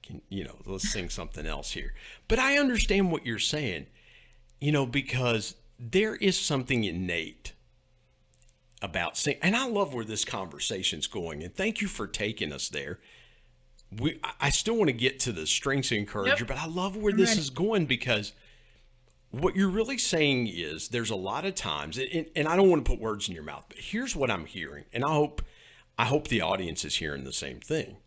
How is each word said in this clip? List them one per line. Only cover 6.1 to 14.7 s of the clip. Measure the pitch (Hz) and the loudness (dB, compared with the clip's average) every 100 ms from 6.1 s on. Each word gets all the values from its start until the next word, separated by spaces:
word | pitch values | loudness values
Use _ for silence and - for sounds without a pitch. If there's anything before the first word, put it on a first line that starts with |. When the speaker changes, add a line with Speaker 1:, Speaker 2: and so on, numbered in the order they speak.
Speaker 1:
is | - 196 180 | 2 2 2
something | - 143 123 123 | 2 0 2 0
innate | 101 85 90 85 78 - - - - _ _ _ _ _ _ - - _ _ - | 2 -2 -2 -2 -4 -10 -16 -16 -20 _ _ _ _ _ _ -20 -20 _ _ -10
about | 98 80 85 - | -4 -2 -2 0
sing-, | - - | -2 2
and | 175 | 0
I | 226 262 | 0 0
love | 214 - | 0 0
where | 127 | -2
this | 110 107 | -4 -2
conversation's | - 110 92 73 - 98 92 78 - | -2 -4 -6 -4 -4 0 -2 -2 -4
going, | 104 82 73 | -4 -6 -6
and | 87 | -8
thank | - 202 220 | -2 -2 0
you | 202 | -4
for | - 104 | -4 -6
taking | - 104 - 80 | -2 -4 -2 -4
us | 69 - | -4 -6
there. | 73 69 - - - - - - _ _ - - | -6 -6 -10 -12 -20 -20 -20 -20 _ _ -20 -14
We, | 104 143 - | -2 -2 -2
I, | - - | -8 -2
I | 143 | 2
still | - 214 | 2 2